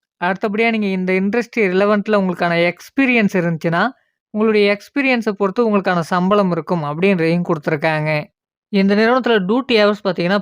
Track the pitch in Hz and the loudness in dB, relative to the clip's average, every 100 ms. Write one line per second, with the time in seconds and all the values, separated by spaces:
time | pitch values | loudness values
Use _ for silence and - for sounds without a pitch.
0 | _ _ 180 190 220 208 226 226 202 190 | _ _ -4 -2 -4 0 0 0 -2 -2
1 | 185 185 202 240 233 240 196 185 202 208 | -2 0 0 -2 -4 -2 0 2 2 2
2 | 202 208 190 175 175 170 175 170 - - | 0 0 0 -2 0 2 0 -2 -8 -2
3 | 254 240 202 190 170 160 170 170 226 - | 0 2 2 0 -2 -2 -2 0 -2 -6
4 | _ _ _ 208 220 214 202 208 - 285 | _ _ _ -2 0 2 2 0 -4 -2
5 | 269 247 220 196 196 190 233 202 196 175 | 0 0 -2 -2 -2 0 0 2 0 -2
6 | 156 185 185 208 185 165 147 175 147 151 | 0 0 0 0 0 -2 -2 -4 -4 -2
7 | 190 185 165 175 175 156 165 151 160 156 | 0 2 0 0 -2 -4 -2 -2 -2 -2
8 | 151 151 156 _ _ _ _ 202 196 202 | -2 -4 -6 _ _ _ _ 0 2 2
9 | 226 254 240 220 180 254 254 220 208 208 | 2 2 2 0 0 -2 0 2 2 0
10 | 196 170 170 202 | -4 -2 -2 -2